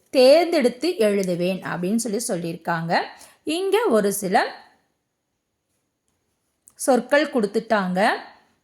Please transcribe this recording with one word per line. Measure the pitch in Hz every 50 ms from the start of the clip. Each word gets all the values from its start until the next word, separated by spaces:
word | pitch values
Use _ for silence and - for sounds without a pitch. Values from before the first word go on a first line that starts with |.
| _ _
தேர்ந்தெடுத்து | - 269 247 262 294 330 349 339 339 302 240 240 240 - 302 359
எழுதுவேன் | 349 - 220 208 202 202 190 180 175 170 175 185 190 185 - - 165
அப்படின்னு | 170 175 185 226 233 233 233 196
சொல்லி | 240 240
சொல்லியிருக்காங்க. | - 196 170 170 165 170 - - 180 170 165 165 165 190 294 415 - - - - - _ _ _
இங்க | - 311 349 392 392 370 440 494 381
ஒரு | 233 214 196 202 196
சில | - 196 180 196 269 403 - - - - _ _ _ _ _ _ _ _ _ _ _ _ _ _ _ _ _ _ _ _ _ _ _ _ _ _ _ _ _ _ _ _ _ _ _ _ _ _ _ _ _ _
சொற்கள் | - - 285 247 247 247 - 294 294 302 294
கொடுத்துட்டாங்க. | 285 247 202 196 - 226 220 - 226 202 190 180 180 185 208 269 381 - - - - _ _ _ _ _